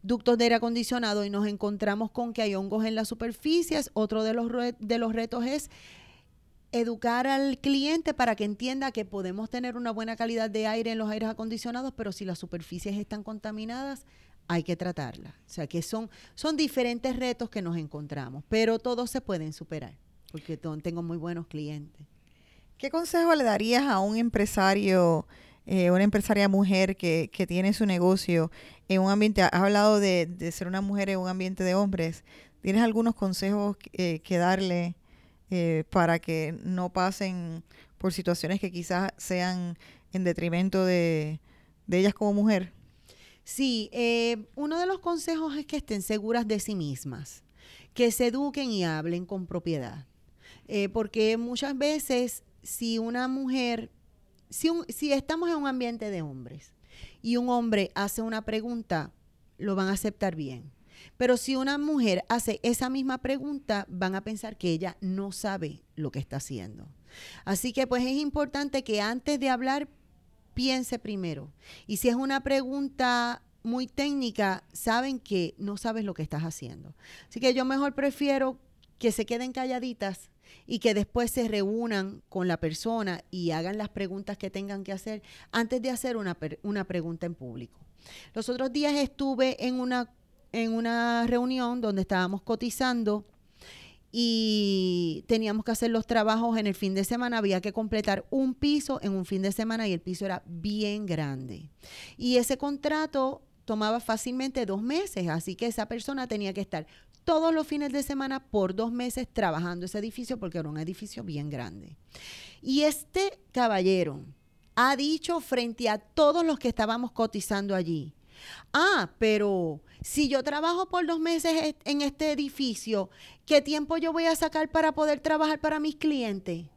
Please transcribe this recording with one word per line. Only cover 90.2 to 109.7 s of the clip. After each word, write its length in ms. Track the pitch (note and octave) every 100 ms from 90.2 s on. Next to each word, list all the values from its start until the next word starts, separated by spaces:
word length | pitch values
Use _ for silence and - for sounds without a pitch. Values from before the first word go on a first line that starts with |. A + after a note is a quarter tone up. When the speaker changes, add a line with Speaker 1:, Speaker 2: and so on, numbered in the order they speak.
| _ _ _
Speaker 1:
en 200 | - A3+
una 540 | A3+ A#3 A#3 A#3+ A#3 A#3
reunión 540 | A#3+ B3 C4 A#3+ B3
donde 200 | A3+ G3
estábamos 400 | F#3 F#3 F3+ G3
cotizando 840 | - A3+ A#3+ - B3+ A#3+ G#3+ G#3 - _ _ _ - - - - _
y 1120 | A3 A#3 A3+ A3 G#3+ G3+ F#3+ F#3 F3 E3+ D#3 -
teníamos 380 | A3+ A3 G#3+ G#3+
que 60 |
hacer 200 | A3 A#3
los 160 | A3+ A3
trabajos 500 | A#3 G#3+ A3 A#3 A3+
en 80 | G#3
el 80 | F#3+
fin 200 | G3 F#3+
de 80 |
semana, 340 | G3 A#3+ B3 A#3
había 220 | G3+ F#3
que 120 | G#3
completar 520 | G3 A3 G#3+ G#3 G3 -
un 240 | C4+ C4+
piso 460 | B3+ D4 D4 - C4+
en 80 | G3+
un 120 | F#3+ F3+
fin 160 | G3
de 100 | F#3+
semana 360 | G3+ A3 A3+ A3
y 60 |
el 60 | F3
piso 260 | F#3 F3+ G3
era 180 | F3+ -
bien 600 | E3+ G3+ G#3 G#3 G#3 G3+
grande. 640 | D#3+ D3 C3+ B2+ G2 D#3 _ - - - -
Y 200 | B3 B3+
ese 200 | A#3+ C4+
contrato 840 | C#4+ C#4+ D4 D4+ D#4 C#4+ C4 C#4 _ _ -
tomaba 340 | G#3+ G#3+ A#3
fácilmente 680 | A3+ A3 - B3+ C4+ C4 A3
dos 160 | G3
meses, 460 | A3+ D#4 G4 - F3
así 280 | D#3+ D#3+ F3
que 100 | A#3
esa 200 | A3+ G#3+
persona 380 | A#3 A3 C#4 B3+
tenía 280 | G#3+ G3+
que 80 | F#3+
estar 260 | F#3+ E3+ D#3 - - _ -
todos 280 | D#4+ D#4+
los 140 | D#4+ D#4
fines 240 | D4 C#4+
de 100 | C#4
semana 400 | C#4+ C#4 C4+ C4+ -
por 240 | G#3 F#3
dos 200 | F#3+ A#3
meses 340 | A#3+ B3 B3+ B3
trabajando 540 | - G3 D#3 F3